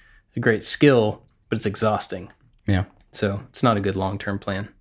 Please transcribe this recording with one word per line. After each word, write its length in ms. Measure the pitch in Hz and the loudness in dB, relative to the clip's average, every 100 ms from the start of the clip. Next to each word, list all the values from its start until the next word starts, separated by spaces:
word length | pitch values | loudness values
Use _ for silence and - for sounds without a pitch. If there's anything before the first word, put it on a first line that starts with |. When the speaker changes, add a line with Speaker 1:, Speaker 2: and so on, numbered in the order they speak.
| _ _ _ | _ _ _
Speaker 1:
a 60 | - | 0
great 220 | 117 110 | 2 2
skill, 600 | - - 143 127 107 95 _ _ - | 0 2 4 6 2 -2 _ _ -8
but 80 | 110 | -6
it's 80 | 107 | -4
exhausting. 640 | 98 110 104 - 95 90 _ _ _ - | -2 0 0 -4 -10 -12 _ _ _ 0
Speaker 2:
Yeah. 180 | 95 98 _ _ | 0 0 _ _
Speaker 1:
So 300 | - 101 101 - | -4 -4 -4 -10
it's 120 | - | 0
not 140 | 127 104 | 2 2
a 40 | |
good 160 | 101 95 | 0 -2
long-term 420 | 95 98 - 98 | -4 -6 -6 -6
plan. 300 | - 98 98 _ | -6 -8 -8 _